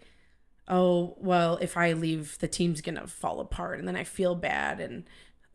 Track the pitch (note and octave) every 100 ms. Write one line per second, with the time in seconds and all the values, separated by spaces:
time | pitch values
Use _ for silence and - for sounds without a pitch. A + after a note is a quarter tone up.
0 | - - _ _ _ _ - F3+ F3+ F3
1 | F3 - F#3+ F3 E3+ E3+ E3+ F3 E3+ E3
2 | E3 D#3+ D3+ - D#3+ - F3 D#3 E3+ E3
3 | - - - - - - F3 - F3+ F3+
4 | F3+ - F3+ F3 - C#2 C#2+ - E3 -
5 | - - - - _